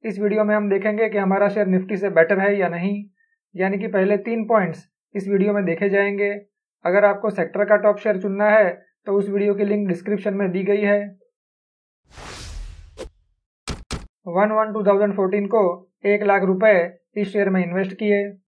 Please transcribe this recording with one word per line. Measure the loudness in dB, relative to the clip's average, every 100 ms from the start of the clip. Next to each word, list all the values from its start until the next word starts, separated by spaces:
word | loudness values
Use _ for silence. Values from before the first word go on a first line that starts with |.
इस | -8 -4
video | -2 0
में | 0
हम | 0 0
देखेंगे | 0 0 0 0
कि | 0
हमारा | 0 2 2
share | 0 0
Nifty | 0 0 -4
से | 0
better | 2 4 4
है | 0 0
या | -2
नहीं, | -2 -4 -6 -10 _ _ _ _
यानी | -4 -2 -2
कि | -2
पहले | 0 2 0
तीन | -2 -4 2
points | 2 2 -6 -14 _ _
इस | -10 -2
video | 0 2
में | 0
देखे | -2 -2 0
जाएंगे। | 2 0 0 -2 -4 -12 _ _ _
अगर | 0 4
आपको | 4 2 -4
sector | -4 -4 -2
का | 2 4
top | 4 0
share | 0 -2
चुनना | -2 0 4
है | 4 4 0 _ _ -2
तो | -2
उस | 0
video | 0 0
की | 0
link | 0 -2 -2
description | -4 -4 -4 -2
में | -2 -2
दी | -2
गई | 0 0
है। | 2 0 -2 -12 _ _ _ _ _ _ _ _ _ -20 -18 -16 -14 -14 -14 -16 -20 -16 -18 _ _ _ _ _ -14 -12 -10 -12 -12 _ -6
वन | 0 2
वन | 2 0
टू | 0 2
थाउजेंड | 2 2 0
फ़ोर्टीन | 0 0 0
को | 2 2 0 -12 _ 0
एक | 0
लाख | 2 2
रुपए | 2 2 4 4 2 -6 _ -6
इस | -4
share | -2 0
में | 0
invest | 0 -2 -4
किए। | -4 0 0 -2 -8 _